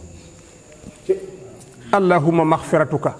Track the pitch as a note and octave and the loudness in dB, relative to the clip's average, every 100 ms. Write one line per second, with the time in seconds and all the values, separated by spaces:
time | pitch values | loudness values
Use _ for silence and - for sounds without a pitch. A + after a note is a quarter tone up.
0 | - - - - - - - - - - | -20 -20 -20 -20 -20 -20 -20 -20 -20 -12
1 | - - - - - - - - - G3+ | -4 -4 -6 -18 -20 -20 -20 -16 -2 2
2 | F#3 F3 D3+ E3+ D#3 D#3+ - D#3+ D3+ D3+ | 4 4 2 2 2 0 0 0 0 -2
3 | D3 - | -4 -6